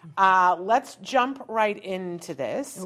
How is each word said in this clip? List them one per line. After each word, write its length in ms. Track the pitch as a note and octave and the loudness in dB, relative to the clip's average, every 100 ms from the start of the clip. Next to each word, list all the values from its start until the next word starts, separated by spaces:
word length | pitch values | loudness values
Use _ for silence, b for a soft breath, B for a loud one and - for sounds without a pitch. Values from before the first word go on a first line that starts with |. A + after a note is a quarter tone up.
| E3+ D3 | -14 2
uh, 380 | F#3+ F#3 F3+ E3+ | 4 6 4 2
let's 380 | F#3 A#3+ C4 - | 2 0 0 -18
jump 480 | F#3+ C4 B3 C4+ B3+ | -2 0 0 -4 -6
right 300 | A3+ G#3+ G3+ | 0 0 0
into 500 | F#3+ F#3 F#3 F3 - | -6 -6 -6 -8 -10
this. 460 | C#3 B2 E3 C#4 - | -6 -4 -4 -8 -10